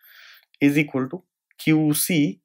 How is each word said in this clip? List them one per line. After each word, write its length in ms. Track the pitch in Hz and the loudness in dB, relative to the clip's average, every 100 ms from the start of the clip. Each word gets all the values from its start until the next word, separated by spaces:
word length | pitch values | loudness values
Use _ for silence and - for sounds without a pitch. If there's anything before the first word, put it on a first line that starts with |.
| _ - - - _ _ | _ -20 -20 -20 _ _
is 160 | 143 147 | 0 2
equal 320 | 147 135 131 | -2 -4 -6
to 140 | 185 - _ _ _ | -8 -16 _ _ _
Q 360 | - 156 156 | 0 2 2
C 460 | 147 - 170 151 196 | 0 0 0 0 -2